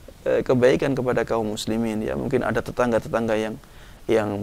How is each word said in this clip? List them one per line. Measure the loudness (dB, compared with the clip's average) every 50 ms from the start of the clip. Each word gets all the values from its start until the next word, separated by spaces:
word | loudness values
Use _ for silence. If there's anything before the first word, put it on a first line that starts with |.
| -14 -20 -14 -6 -2
eh, | 0 0 2
kebaikan | 2 2 4 6 6 6 6 4 2 0 0
kepada | 0 0 0 0 0
kaum | 0 0 0 -2 -2 -2 -4
muslimin, | -6 -4 -4 -2 -2 -2 -2 -2 -2
ya. | -4 -4 -4
Mungkin | -4 -4 -2 0 0
ada | 0 0 -2 -2 -4
tetangga-tetangga | -4 -2 -2 0 2 2 0 0 0 -2 -2 0 0 0
yang, | 0 -2 -4 -6 -10 -16 -20 -20 -20 -20 -20 -20 -8 -2 0
yang | 2 2 2 0 -2 -4